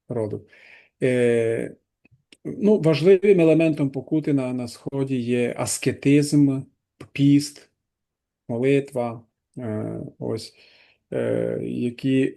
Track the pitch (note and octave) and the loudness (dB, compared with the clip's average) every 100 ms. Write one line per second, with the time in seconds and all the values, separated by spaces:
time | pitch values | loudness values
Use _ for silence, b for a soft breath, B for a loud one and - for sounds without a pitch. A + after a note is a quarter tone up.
0 | - A#2+ G#2+ G#2+ b b b b b _ | -10 -6 -6 -8 b b b b b _
1 | C3 B2 A#2+ A#2 A2+ A#2+ A#2 - _ _ | -2 2 2 2 0 -4 -6 -12 _ _
2 | _ _ _ _ - - G#3 G#3+ D#3+ C#3+ | _ _ _ _ -14 -2 2 4 2 4
3 | F3 F#3 G3+ F3+ D#3+ D#3+ D#3+ D3+ C3+ C3+ | 4 4 6 4 6 4 2 0 -4 -4
4 | - D#3 D3+ C#3 B2+ B2+ A#2+ - - C#3 | -4 -4 0 -2 -2 -6 -8 -12 -8 -6
5 | C3+ C3 A#2+ B2 A#2+ - A#2+ - C3+ A#2 | -4 -4 -2 0 -2 -4 -6 -4 -4 -2
6 | C#3 D3 C#3+ D3 C#3 C3+ - _ _ - | 4 4 4 4 2 0 -8 _ _ -20
7 | - - C#3+ C#3+ C#3+ - _ _ _ _ | -10 0 4 4 2 -8 _ _ _ _
8 | _ _ _ _ - A#2 C3+ C#3 C#3 B2+ | _ _ _ _ -10 -2 0 0 0 -6
9 | A#2+ A2+ - _ _ - A#2 G#2+ A2 A2 | -6 -8 -18 _ _ -12 -8 -8 -8 -10
10 | - - B2 A2+ - b b b b b | -14 -10 -8 -8 -10 b b b b b
11 | _ B2+ A#2 A#2 A#2 A2+ A#2+ B2 A#2+ A#2+ | _ -6 -4 -4 -4 -6 -6 -6 -6 -6
12 | C3+ C3 C3+ | -2 0 -2